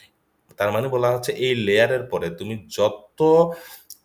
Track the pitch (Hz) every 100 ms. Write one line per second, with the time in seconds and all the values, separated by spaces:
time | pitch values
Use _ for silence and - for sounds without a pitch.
0 | _ _ _ _ _ - 104 107 135 127
1 | 120 123 - 107 131 120 101 107 120 127
2 | - 85 85 85 101 113 - - 104 -
3 | - - 156 160 170 165 - - - -